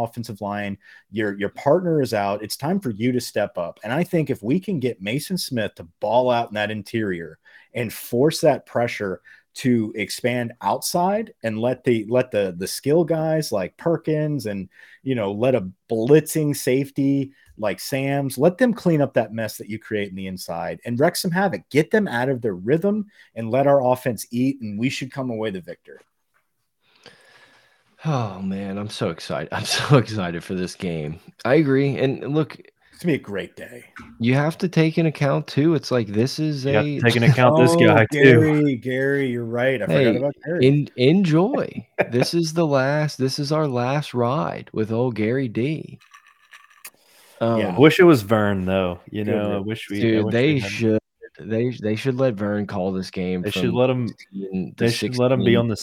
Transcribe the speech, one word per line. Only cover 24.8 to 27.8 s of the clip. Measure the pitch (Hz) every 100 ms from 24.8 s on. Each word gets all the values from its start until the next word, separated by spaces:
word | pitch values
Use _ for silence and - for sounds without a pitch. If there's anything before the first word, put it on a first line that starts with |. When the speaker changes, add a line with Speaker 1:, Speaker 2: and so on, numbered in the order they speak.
| 127
Speaker 1:
should | - 127
come | 139 131
away | 110 110
the | 95
victor. | 85 82 - 67 _ _ _ _ _ _ _ _ _ _ - - _ _ _ _ _ _